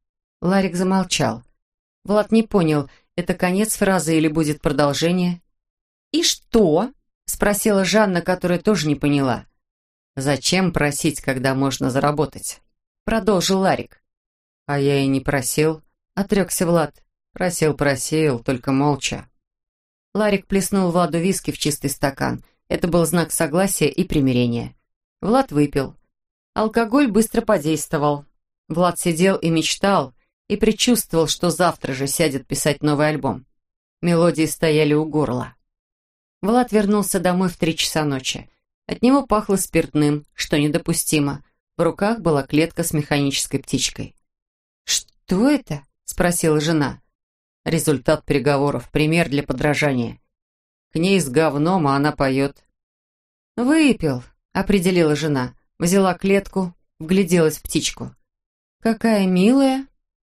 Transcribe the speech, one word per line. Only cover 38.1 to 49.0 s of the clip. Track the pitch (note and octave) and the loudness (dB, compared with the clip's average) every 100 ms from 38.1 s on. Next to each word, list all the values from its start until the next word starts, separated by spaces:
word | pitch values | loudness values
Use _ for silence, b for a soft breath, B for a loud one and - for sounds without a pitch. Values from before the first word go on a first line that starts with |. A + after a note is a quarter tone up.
| C#3 B2+ - - _ _ _ - | -4 -6 -10 -12 _ _ _ -12
От | - | 0
него | A#3+ C#4 C#4 | 4 4 2
пахло | G#3+ G#3+ F#3+ | -2 0 -2
спиртным, | - E3 D#3+ D3+ D3 D3 - | 0 -2 0 0 0 0 -6
что | - - D#3 | -12 -4 -2
недопустимо. | D3 D#3+ E3+ E3+ - D#3 C#3+ C#3 - _ _ - | 0 -2 -2 -4 0 0 0 -4 -14 _ _ -2
В | |
руках | E3 E3 G3+ A#3 | -2 0 -2 0
была | E3+ D3 | 0 0
клетка | - D3 D#3+ - | 0 0 0 -2
с | E3+ | -4
механической | D#3 D3 D3 C#3 C#3 - C3+ | -2 -2 -2 -2 -4 -6 -8
птичкой. | - C3 - - - _ _ _ _ _ _ _ | -4 -4 -4 -8 -14 _ _ _ _ _ _ _
"Что | - - - _ - F3+ B3+ | -6 -6 -8 _ -4 0 2
это?" | D4 - D3 - _ - | 0 -2 -12 -14 _ -8
спросила | - F3 E3+ D#3+ D3+ | -2 0 2 2 2
жена. | D3+ E3 C3+ - _ _ _ _ _ _ | 2 0 0 -6 _ _ _ _ _ _
"Результат | - D#3+ C#3 C3+ - - - | -4 -2 0 0 0 -2 0
переговоров — | C#3 B2 C#3 C#3+ B2 - | 0 0 0 0 -4 -4
пример | D3+ | -2